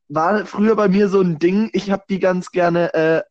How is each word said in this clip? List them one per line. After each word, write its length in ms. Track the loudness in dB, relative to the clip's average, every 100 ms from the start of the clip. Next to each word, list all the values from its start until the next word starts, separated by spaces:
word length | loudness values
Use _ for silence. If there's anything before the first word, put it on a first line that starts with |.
| -8
war 360 | -2 0 -2 -4
früher 280 | 0 0 2
bei 120 | 2
mir 200 | 2 2
so 120 | 2
ein 180 | 0 0
Ding, 320 | 0 0 -2
ich 180 | -4 -4
hab 160 | -4 -4
die 100 | -2
ganz 320 | 0 -2 -4
gerne, 440 | -2 0 0 0
äh, 280 | 0 0 0 -2